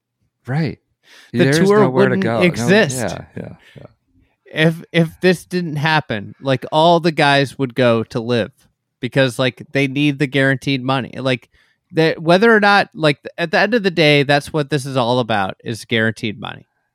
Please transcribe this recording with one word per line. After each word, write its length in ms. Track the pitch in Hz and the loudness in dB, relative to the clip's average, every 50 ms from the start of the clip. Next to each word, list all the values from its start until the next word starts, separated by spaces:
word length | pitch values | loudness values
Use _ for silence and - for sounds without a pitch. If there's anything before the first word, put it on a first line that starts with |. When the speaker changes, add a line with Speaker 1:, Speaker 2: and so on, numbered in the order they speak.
| _ _ _ _ _ _ _ _ _ | _ _ _ _ _ _ _ _ _
Speaker 1:
Right. 340 | - 135 156 165 120 - - _ _ _ _ _ _ - - - _ | -6 -4 -4 -4 -4 -6 -8 _ _ _ _ _ _ -20 -20 -14 _
Speaker 2:
The 80 | - 117 | 0 0
Speaker 1:
There's 180 | - 131 143 | 2 2 2
Speaker 2:
tour 220 | 165 185 196 202 214 | 2 4 4 4 4
Speaker 1:
nowhere 260 | 202 - - 131 135 | 4 2 2 2 2
to 40 | 131 | 2
Speaker 2:
wouldn't 140 | - - 190 | 2 0 0
Speaker 1:
go. 160 | - 117 113 | 0 0 2
No, 60 | 180 | 2
Speaker 2:
exist. 520 | 180 - 107 117 131 190 220 - - - | 0 0 0 0 2 4 4 2 2 -2
Speaker 1:
yeah, 280 | 131 113 90 - - - - - | -4 -4 -6 -6 -8 -12 -14 -14
yeah, 200 | - - - - - _ _ - | -14 -14 -14 -16 -20 _ _ -20
yeah. 100 | - - - _ _ _ _ _ _ _ _ _ _ _ - | -20 -20 -20 _ _ _ _ _ _ _ _ _ _ _ -10
Speaker 2:
If, 320 | - 151 156 165 160 170 - - | -2 0 0 0 0 -2 -6 -4
if 300 | - 170 165 160 - - | 0 0 0 0 -2 0
this 240 | - 185 180 - - | 2 2 2 0 -2
didn't 300 | - 185 180 175 160 147 | -6 -6 -6 -4 -4 -4
happen, 580 | 147 143 160 156 151 - - 120 104 98 104 - _ | -2 0 0 0 0 0 -2 -6 -8 -8 -10 -16 _
like, 240 | - 135 135 127 - - | -4 -2 -2 -2 -4 -2
all 280 | - 156 160 175 170 170 | 0 2 4 4 4 4
the 120 | 156 175 | 2 0
guys 460 | 156 156 147 143 143 139 139 123 - - | 0 2 2 2 2 2 0 -2 -4 -6
would 160 | 139 127 117 | -6 -4 -2
go 280 | - 127 120 117 113 110 | 0 2 2 2 0 -2
to 140 | - - 127 | -4 -8 -8
LIV 320 | 113 120 123 117 98 - - _ _ _ _ _ _ _ _ _ | -4 -2 -2 -2 -2 -4 -8 _ _ _ _ _ _ _ _ _
because, 380 | - 120 - 139 135 127 113 | -10 -4 0 2 2 2 0
like, 260 | - 131 127 - - 110 - | -2 -2 -4 -4 -6 -10 -6
they 160 | - 135 139 | -4 -2 -2
need 300 | 131 131 143 147 147 139 | -2 -2 -2 -2 -2 0
the 80 | 135 151 | -2 -4
guaranteed 560 | 131 131 139 135 135 135 127 - 143 139 131 123 | -2 0 0 0 0 0 -2 -2 -4 -4 -4 -2
money. 300 | 131 135 135 113 - - | -4 -4 -4 -4 -8 -8
Like, 320 | - 127 131 131 120 - _ _ _ _ _ _ _ _ _ | -6 -4 -4 -4 -4 -6 _ _ _ _ _ _ _ _ _
the, 240 | - 156 160 160 - | -2 0 0 0 0
whether 360 | - 165 160 175 190 220 233 226 | -2 0 2 2 4 6 4 4
or 60 | 208 | 4
not, 300 | 202 202 202 202 160 - - | 4 4 4 2 2 -2 -4
like, 240 | - 156 151 143 - - - - | -2 -2 -2 -2 -2 -6 -14 -10
at 140 | - 170 160 | -8 -6 -2
the 80 | 208 185 | 0 0
end 160 | - 214 226 | 0 0 0
of 80 | 240 185 | 0 -2
the 80 | 196 | -2
day, 320 | 165 175 156 147 147 143 139 | 0 2 2 4 4 4 2
that's 280 | 131 143 143 - - | 2 0 -2 -2 -4
what 200 | - 156 147 135 | -6 -6 -4 -4
this 140 | 156 143 127 | -4 -4 -4
is 100 | 139 131 | -4 -4
all 220 | 131 120 113 123 127 | -2 0 0 0 0
about, 360 | 120 107 113 104 98 92 - - - | 0 0 -2 -2 -2 -4 -6 -10 -10
is 220 | 113 117 - - | -10 -10 -10 -8
guaranteed 540 | - 117 113 110 110 110 - - 110 98 - | -4 -2 0 0 0 -2 -4 -8 -10 -8 -10
money. 260 | 95 87 80 - - _ _ _ _ _ _ | -12 -14 -16 -16 -20 _ _ _ _ _ _